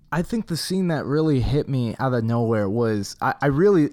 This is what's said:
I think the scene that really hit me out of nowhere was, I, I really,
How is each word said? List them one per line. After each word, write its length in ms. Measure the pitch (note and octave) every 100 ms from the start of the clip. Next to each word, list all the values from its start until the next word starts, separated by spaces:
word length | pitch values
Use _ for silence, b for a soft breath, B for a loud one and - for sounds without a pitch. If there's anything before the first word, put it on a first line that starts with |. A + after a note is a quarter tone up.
| -
I 100 | D#3+
think 260 | F3 A3+ G3+
the 100 | D#3+
scene 300 | - F#3 F3+
that 160 | D3 A2
really 340 | D3 D#3 C3+
hit 260 | G#2 C#3+ -
me 260 | C3+ A#2 -
out 140 | C3
of 100 | B2
nowhere 460 | A2+ A#2+ A2+ A2 G2
was, 460 | A2+ A2+ G#2+ G2 -
I, 140 | B2+ -
I 60 | C#3+
really, 420 | C#3 G3+ F#3 D3